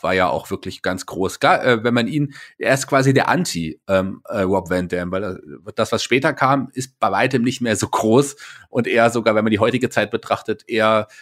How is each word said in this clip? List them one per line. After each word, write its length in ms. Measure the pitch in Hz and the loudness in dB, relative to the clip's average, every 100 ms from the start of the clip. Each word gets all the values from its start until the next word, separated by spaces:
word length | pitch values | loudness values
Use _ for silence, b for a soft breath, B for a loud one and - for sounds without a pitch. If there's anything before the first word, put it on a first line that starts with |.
war 100 | 85 | -2
ja 160 | 92 92 | 0 2
auch 220 | - - | 0 -6
wirklich 320 | 95 95 - | -10 -10 -8
ganz 240 | 92 92 - | -6 -6 -8
groß. 340 | - 92 - | -4 -4 0
Klar, 240 | 143 185 | 2 2
äh, 200 | 127 117 | 2 2
wenn 100 | 117 | 2
man 120 | 120 117 | 0 0
ihn, 280 | 147 143 B B B | -2 -4 B B B
er 160 | - | 0
ist 120 | 135 - | 0 2
quasi 280 | 139 135 | 2 4
der 140 | 135 - | 4 2
Anti, 520 | 143 175 85 80 - - | 0 0 -4 -6 -8 -2
ähm, 320 | 95 95 - - | 0 0 -6 -8
äh, 140 | 107 | -2
Rob 260 | 92 95 90 | 0 0 0
Van 200 | 90 90 | -2 -2
Dam, 220 | 90 90 | -4 -4
weil, 140 | 95 | -6
äh, 480 | 101 92 - 69 92 | -6 -10 -14 -20 -12
das, 160 | - 110 | -6 -4
was 120 | 113 | -2
später 320 | - 139 156 | 0 0 0
kam, 340 | 135 131 143 117 | 0 0 0 -2
ist 280 | - 131 - | -8 -10 -4
bei 100 | 107 | -2
weitem 320 | 95 127 127 | 0 0 2
nicht 200 | 120 127 | 0 -2
mehr 140 | 120 107 | -2 -2
so 120 | 107 | 0
groß 480 | - 110 117 143 - B B B | 0 2 4 2 -2 B B B
und 180 | - 117 | -4 0
eher 220 | 113 117 | 4 4
sogar, 260 | 117 110 | 4 2
wenn 100 | 107 | 2
man 60 | 110 | 2
die 80 | 104 | 2
heutige 300 | 113 120 120 | 2 0 -2
Zeit 220 | - 104 | 0 -2
betrachtet, 540 | 113 - 104 - 104 - | -2 -4 -6 -4 -8 -4
eher 400 | 110 110 110 107 B | 0 2 2 -2 B